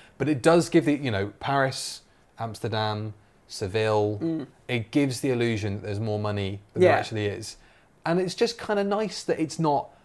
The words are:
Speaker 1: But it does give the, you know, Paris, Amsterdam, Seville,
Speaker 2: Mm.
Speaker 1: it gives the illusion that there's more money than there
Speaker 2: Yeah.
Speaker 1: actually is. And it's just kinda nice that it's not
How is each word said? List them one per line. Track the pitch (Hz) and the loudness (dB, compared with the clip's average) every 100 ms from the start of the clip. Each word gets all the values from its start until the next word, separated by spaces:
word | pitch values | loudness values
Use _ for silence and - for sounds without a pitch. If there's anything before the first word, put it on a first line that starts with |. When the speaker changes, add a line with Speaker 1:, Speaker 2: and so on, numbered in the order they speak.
| - _ | -20 _
Speaker 1:
But | 135 | -2
it | 143 | 2
does | 160 170 156 | 6 6 6
give | 170 147 | 4 4
the, | |
you | 143 135 | 0 0
know, | 101 101 - | 0 -2 -4
Paris, | - 139 135 - - - - _ _ - | -2 2 2 -2 -8 -12 -18 _ _ -10
Amsterdam, | 113 104 117 110 107 107 107 104 _ _ _ | -10 -6 -2 0 0 -2 -6 -10 _ _ _
Seville, | - 98 110 110 107 104 104 | -8 -4 0 2 4 2 0
Speaker 2:
Mm. | 165 160 131 - - | -2 -4 -6 -14 -4
Speaker 1:
it | 123 107 | -4 0
gives | 147 143 120 | 2 2 0
the | 139 | -2
illusion | 123 120 110 104 | 2 2 0 -2
that | 101 | -4
there's | 104 104 | -4 -4
more | 110 107 | -2 -2
money | 104 101 95 101 - | -2 -2 -4 -6 -8
than | - | 2
there | 180 | 4
Speaker 2:
Yeah. | - | 4
Speaker 1:
actually | - 110 104 | 0 -4 -4
is. | 98 107 - - _ _ _ 160 | -4 -10 -16 -20 _ _ _ -2
And | 175 | 0
it's | 185 | -2
just | - 226 - | 0 -2 -2
kinda | - 208 | -2 -2
nice | 202 202 214 - | 0 -2 -2 -6
that | - 165 | -4 -2
it's | 160 - | -2 0
not | 160 139 - - | 0 0 -2 -14